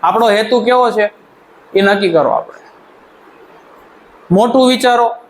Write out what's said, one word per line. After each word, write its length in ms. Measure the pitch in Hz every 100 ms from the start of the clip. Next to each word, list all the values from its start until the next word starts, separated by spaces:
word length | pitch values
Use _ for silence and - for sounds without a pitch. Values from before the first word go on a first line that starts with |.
આપણો 280 | 170 196 233
હેતુ 300 | 208 220 247
કેવો 300 | 220 247 247
છે 220 | 214 208 - _ _ _ _ _
એ 60 | 196
નક્કી 300 | 196 202 196
કરો. 180 | 165 131
આપણે 300 | 113 - - - - - - - - - - - - - - - - - - -
મોટું 380 | 185 233 262 254
વિચારો 460 | 254 254 240 233 233 -